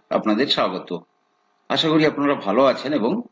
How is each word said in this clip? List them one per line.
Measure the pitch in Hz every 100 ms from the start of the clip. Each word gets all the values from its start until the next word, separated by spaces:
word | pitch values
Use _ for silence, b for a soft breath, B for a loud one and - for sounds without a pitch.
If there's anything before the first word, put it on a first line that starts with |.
| -
আপনাদের | 101 107 107 143
স্বাগত। | 147 104 92 - 87 - _ _ _ _ _ -
আশা | 131 160
করি | 156 151
আপনারা | 143 143 139
ভালো | 101 110
আছেন | 135 - 135
এবং | 151 113 220 -